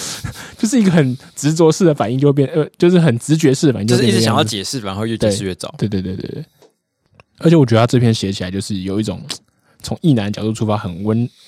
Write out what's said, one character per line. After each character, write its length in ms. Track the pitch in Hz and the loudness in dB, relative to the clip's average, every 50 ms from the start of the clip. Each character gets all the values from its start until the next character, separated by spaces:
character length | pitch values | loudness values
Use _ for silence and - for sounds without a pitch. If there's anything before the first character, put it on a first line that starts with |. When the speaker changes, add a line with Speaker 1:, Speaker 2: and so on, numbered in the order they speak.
| - - - - - - | -8 -12 -10 -10 -12 -12
Speaker 1:
<laughs> 280 | - - - - - - | -12 -14 -16 -20 -10 -6
就 100 | - 214 | -4 0
是 120 | - 247 | 0 2
一 40 | 208 | 2
个 60 | 190 | 4
很 280 | 165 180 143 127 123 - - - - | 4 2 2 2 -2 -6 -10 -16 -10
执 180 | - - 147 160 | -4 -2 0 2
着 160 | 165 170 156 | 4 4 4
式 120 | 156 - 196 | 4 4 2
的 80 | 165 147 | 2 2
反 180 | - 120 104 | 2 0 -2
应 60 | 120 131 | 0 2
就 120 | 143 143 | 2 2
会 40 | 139 | 2
变， 140 | 143 135 135 160 | 2 0 0 0
呃， 120 | 160 147 - - - | -2 -4 -4 -2 0
就 120 | - 175 | 2 4
是 80 | 185 175 | 4 4
很 220 | 165 160 117 117 | 4 2 2 0
直 160 | - - 151 | 0 0 0
觉 180 | 160 - 135 131 | 2 2 2 2
式 140 | - - 147 | 2 2 2
的 60 | 120 | 2
反 80 | 104 | 2
应 60 | 101 110 | 0 2
就 80 | 123 | 2
会 60 | - | 2
变 120 | - 110 - | 4 2 2
这 40 | - | 2
个 0 | |
样 0 | |
子。 0 | |
Speaker 2:
就 0 | |
是 0 | |
一 20 | |
直 60 | 113 | 2
想 100 | - 117 | 2 2
要 80 | 139 156 | 2 0
解 200 | - 113 101 95 | 0 -2 -6 -6
释， 160 | - - 135 | -6 -8 -8
然 160 | 104 98 95 | -6 -6 -6
后 100 | 101 107 | -6 -4
越 120 | 113 113 107 | -4 -4 -2
解 120 | 117 107 | 0 0
释 140 | 101 107 104 | 0 -2 -4
越 100 | 95 90 | -6 -8
糟。 180 | - - - - - | -8 -10 -14 -8 -6
Speaker 1:
对。 100 | - 104 | -4 -4
对， 140 | 107 95 | -2 -4
对， 140 | 92 92 90 | -4 -6 -8
对， 120 | - - - | -8 -10 -10
对， 120 | - - | -12 -14
对。 40 | 156 - _ _ _ _ _ _ _ _ _ _ _ _ _ _ _ _ _ - | -14 -16 _ _ _ _ _ _ _ _ _ _ _ _ _ _ _ _ _ -2
而 100 | - 165 | 2 4
且 60 | 165 | 6
我 100 | 165 139 | 6 6
觉 100 | 113 113 | 6 4
得 60 | 110 | 4
他 40 | 117 | 4
这 140 | 120 - 123 | 4 4 2
篇 140 | 123 117 113 | 2 2 2
写 180 | - - 95 | 0 -2 -4
起 120 | 98 - 92 | -4 -6 -6
来 40 | 90 | -6
就 120 | 92 98 | -6 -6
是 200 | 92 - 107 95 | -6 -6 -6 -6
有 160 | 90 95 95 104 | -6 -4 -4 -4
一 60 | 110 | -4
种 180 | 101 92 90 80 69 - - _ _ _ _ _ _ _ _ | -4 -6 -10 -10 -12 -14 -14 _ _ _ _ _ _ _ _
从 160 | - - 110 - | -12 -10 -8 -2
异 120 | - 170 139 | 0 2 2
男 120 | 113 98 101 | 2 0 -2
的 40 | |
角 100 | 104 - | -6 -6
度 120 | 104 110 110 | -4 -6 -4
出 120 | - 117 | -2 -2
发， 120 | 107 107 104 | -2 -2 -2
很 260 | - 92 87 85 101 | -4 -6 -10 -6 -4
温-， 260 | 107 110 117 120 123 - _ _ | -2 -2 -2 -2 -4 -6 _ _